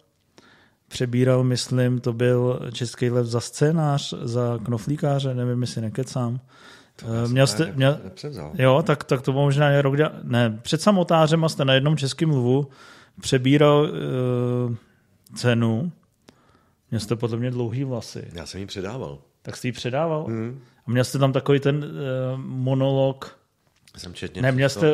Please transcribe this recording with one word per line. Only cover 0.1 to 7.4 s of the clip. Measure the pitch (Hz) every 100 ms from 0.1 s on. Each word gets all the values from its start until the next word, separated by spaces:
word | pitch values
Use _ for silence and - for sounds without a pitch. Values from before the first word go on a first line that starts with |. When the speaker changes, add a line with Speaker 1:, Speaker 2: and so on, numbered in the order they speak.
| _ _ _ - _ _ _ _
Speaker 1:
přebíral, | - 123 120 127 127
myslím, | 127 123 - 127 123 123
to | 123
byl | 117 123 123 123 123 -
Český | 110 120 - 127
lev | 123 120
za | 117
scénář, | - - 147 165 151 143 - -
za | 120 117 120 120 104
Knoflíkáře, | 120 110 147 147 139 135
nevím, | 123 123 123
jestli | 123 -
nekecám. | 110 104 131 139 120 127 - _ - - _ -
Speaker 2:
To | 117
Speaker 1:
Eh, | 113
Speaker 2:
já |
jsem | 117
Speaker 1:
měl | 127